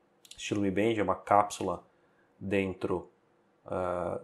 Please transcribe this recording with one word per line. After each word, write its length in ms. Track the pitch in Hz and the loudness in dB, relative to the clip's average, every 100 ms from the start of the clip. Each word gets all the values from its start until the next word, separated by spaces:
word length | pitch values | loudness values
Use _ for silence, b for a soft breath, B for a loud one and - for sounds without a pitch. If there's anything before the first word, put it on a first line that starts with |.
| _ _ - - | _ _ -20 -14
Estilo 240 | - 104 | -4 0
Mi 100 | 98 | 0
Band, 240 | 92 110 110 | 2 2 2
é 40 | |
uma 120 | 92 | 0
cápsula 720 | 92 - 101 101 - 98 87 - b b b b _ | -2 4 4 4 -2 -4 -4 -8 b b b b _
dentro, 680 | 98 101 95 90 - 90 - _ _ _ _ _ | -2 0 0 -4 -2 -4 -4 _ _ _ _ _
ah, 560 | - 95 90 90 87 95 | -8 -4 -2 -2 -4 -6